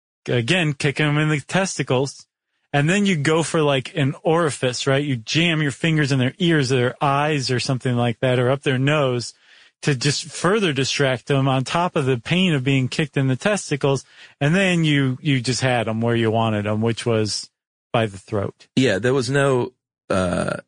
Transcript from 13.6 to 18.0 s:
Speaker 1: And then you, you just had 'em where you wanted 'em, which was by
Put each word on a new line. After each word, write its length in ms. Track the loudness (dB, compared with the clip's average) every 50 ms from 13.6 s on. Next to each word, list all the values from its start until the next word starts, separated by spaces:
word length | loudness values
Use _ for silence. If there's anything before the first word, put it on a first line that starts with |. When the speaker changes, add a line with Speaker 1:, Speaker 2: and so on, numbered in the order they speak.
| -2 -4 -4 0 0 0 0 0 -4 -10 -18 -20 -20 -20 -6 _
Speaker 1:
And 140 | 0 2 2
then 300 | 2 2 2 2 2 2
you, 340 | 2 2 2 2 0 -2 -2
you 200 | -2 0 0 0
just 200 | 0 -2 -2 -2
had 280 | 0 0 0 0 0 -2
'em 120 | -2 -2
where 160 | 0 0 0
you 140 | 2 2 2
wanted 360 | 2 2 0 0 0 -2 -2
'em, 140 | -2 -2 0
which 240 | 0 -2 -2 -2 -2
was 440 | 0 0 0 0 -2 -4 -6 -10 -12 _ _ _ _ _ _ _ _ -2
by 140 | -2